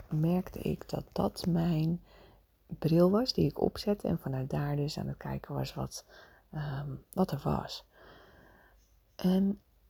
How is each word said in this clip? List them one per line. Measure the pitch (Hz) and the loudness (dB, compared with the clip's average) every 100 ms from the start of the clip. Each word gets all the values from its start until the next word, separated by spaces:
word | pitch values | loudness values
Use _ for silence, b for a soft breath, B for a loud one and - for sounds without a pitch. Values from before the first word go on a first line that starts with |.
| - | -6
merkte | 151 160 180 185 - | 0 2 2 -2 -4
ik | - - - | -4 -4 -4
dat | - - | -8 -6
dat | - 196 - 180 | -2 -2 -2 0
mijn | 170 170 156 160 170 B B B B _ _ _ | 2 2 2 2 -2 B B B B _ _ _
bril | - 151 165 180 | -4 2 6 6
was | 202 254 | 6 2
die | - 151 | 2 2
ik | - | 2
opzette | - - - 202 - | 0 0 -2 -2 0
en | 165 | -2
vanuit | 139 131 135 | -2 -4 -2
daar | 147 143 147 | -2 -2 0
dus | 143 - | -2 -4
aan | 135 | -6
het | 139 | -6
kijken | 139 135 - | -8 -8 -6
was | 139 131 | -4 -4
wat, | - 135 - B B B B B | -6 -8 -8 B B B B B
ehm, | 151 147 139 143 135 - | -8 -6 -6 -6 -10 -8
wat | - 190 | -2 0
er | 139 | 0
was. | 156 - - - - B B B B B B B B B _ _ _ - | 0 -2 -2 -10 -16 B B B B B B B B B _ _ _ -2
En | 180 190 196 202 _ _ _ | 2 4 4 0 _ _ _